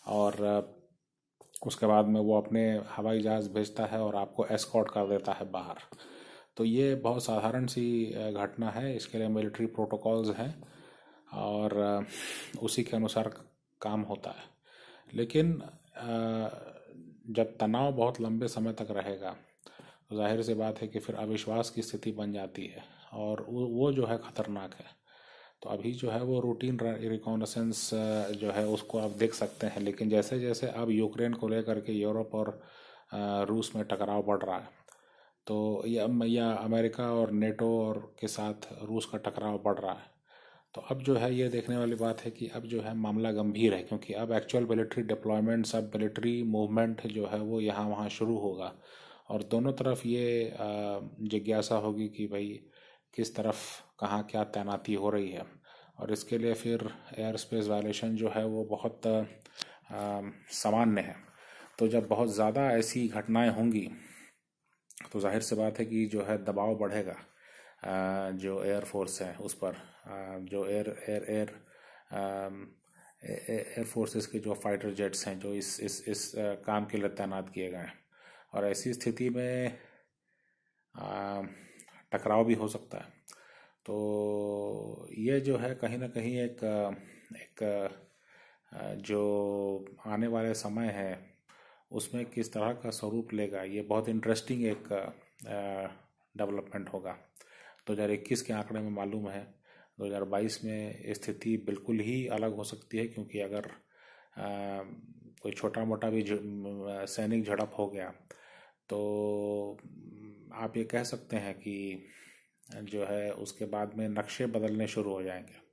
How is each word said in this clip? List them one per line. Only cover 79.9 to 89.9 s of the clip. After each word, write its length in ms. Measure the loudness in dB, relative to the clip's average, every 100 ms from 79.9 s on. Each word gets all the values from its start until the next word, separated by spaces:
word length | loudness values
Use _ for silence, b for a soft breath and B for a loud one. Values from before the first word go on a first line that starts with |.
| B B _ _ _ _ _ _ _ _
अ, 480 | -10 -6 -4 -4 -4 -6 B B B B B _
टकराव 320 | 0 4 6
भी 100 | 6
हो 140 | 4 2
सकता 300 | -4 -8 -12
है। 180 | -12 -18 B B B B B _ -6
तो 1200 | -2 0 2 2 0 0 -2 -2 -4 -8 -10 -10 -2
ये 220 | 2 4
जो 160 | 4 2
है 180 | 0
कहीं 240 | -2 -4 -2
ना 100 | -4
कहीं 280 | -2 -2 0
एक, 240 | -2 -2
अ, 720 | 0 2 0 -4 -12 -20 -18 -18
एक, 260 | -16 -4 0 0 -2 B B B B B B B _
अ, 220 | -10 -8
जो 920 | -6 -2 2 4 2 2 0 -2 -2 -8